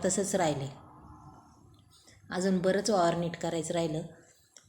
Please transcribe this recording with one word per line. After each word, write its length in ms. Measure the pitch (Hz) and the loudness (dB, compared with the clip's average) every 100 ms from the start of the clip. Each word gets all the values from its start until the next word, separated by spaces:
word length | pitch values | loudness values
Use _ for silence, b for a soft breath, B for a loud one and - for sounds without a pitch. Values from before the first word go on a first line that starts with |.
| 185 | 0
तसंच 300 | 196 190 196 | 0 0 2
राहिले. 320 | 165 143 135 - - - - - - - - - - - _ b b b - | 2 0 -4 -10 -20 -20 -20 -20 -20 -20 -20 -20 -20 -20 _ b b b -8
अजून 280 | 180 190 185 | -2 2 2
बरंच 300 | 185 190 202 | 2 2 2
वावर 260 | 202 170 165 | 4 4 2
नीट 220 | 170 170 | -2 -4
करायचं 360 | 170 165 160 | -4 -4 -2
राहिलं, 280 | 170 165 156 170 b b b b b | -2 0 -2 -6 b b b b b